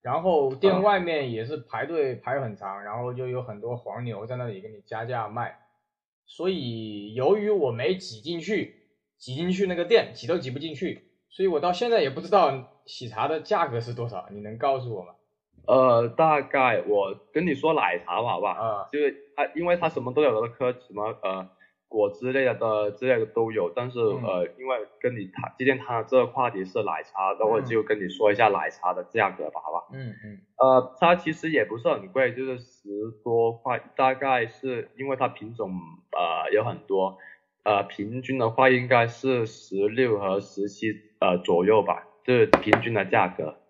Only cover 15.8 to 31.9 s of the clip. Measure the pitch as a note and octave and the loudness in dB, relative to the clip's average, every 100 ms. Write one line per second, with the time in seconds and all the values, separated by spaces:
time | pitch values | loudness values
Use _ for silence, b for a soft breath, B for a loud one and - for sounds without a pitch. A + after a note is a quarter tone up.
15.8 | C3 A#2 A#2 A#2+ D#3+ D3+ C#3 C#3 B2+ G#2 | 6 6 2 2 4 4 2 2 4 2
16.8 | F2+ G2+ G2 F#2+ _ D3+ F3 C3 D#3 D#3+ | 2 2 2 -4 _ -2 0 0 2 2
17.8 | G#2 F2 F2 F2 A#2+ F2+ G2+ F2 A2+ G#2 | 2 0 -2 -2 0 0 -2 -2 -4 -4
18.8 | F#2+ D3 D3 C3+ - - C#3+ D3+ F3 F3 | -6 -2 -2 -2 -14 -4 -4 -2 0 2
19.8 | E3 D3 B2 B2+ D3+ G#2+ A#2 A#2+ B2+ B2 | 0 -2 -4 2 2 2 -2 -2 -4 -4
20.8 | _ G2+ G#2+ A2 G2 F#2+ F#2 _ b b | _ -8 -8 -6 -6 -6 -8 _ b b
21.8 | _ A2 G2+ G2+ B2+ C3 C3 A2+ A#2 G#2+ | _ 0 0 0 -2 0 2 0 0 0
22.8 | G#2 G#2 B2+ A#2+ A2 - A2+ G#2+ F2 - | 0 -2 0 2 2 0 0 0 -2 -2
23.8 | B2 B2 A2+ F#2+ - F#2 E2+ - C3 B2+ | -6 0 0 0 -2 -2 -4 -6 -4 -4
24.8 | G#2 _ B2 A#2+ G2 - - - B2+ B2+ | -4 _ -4 -4 -10 -10 -10 -2 0 0
25.8 | A#2+ A#2 A2 C3 A#2 C3 B2 G#2 F#2 A#2 | 0 -4 2 2 2 0 -2 -2 -6 -4
26.8 | G2+ D#2 D#2 F#2+ F#2+ G2 G#2+ A2 B2+ A2+ | -4 -4 -8 -2 -2 2 2 2 2 -2
27.8 | G#2+ G#2+ F#2 F#2 G#2+ G#2 A2 G2 D#2+ - | 0 -2 -4 2 2 4 4 2 -2 -4
28.8 | F2+ F#2 F2+ A2+ G2+ F#2 D#2 D#2+ D#2 E2 | -4 -4 -4 0 0 -2 -8 -8 -6 -8
29.8 | - C3+ B2+ G2+ G#2+ G2+ _ - C3 C3 | -8 -14 -14 -14 -18 -20 _ 2 6 6
30.8 | B2+ - F3 F3 E3+ D#3 D#3+ D3 G2+ A2 | 4 2 4 4 0 -6 -2 0 0 -2
31.8 | E3 | -2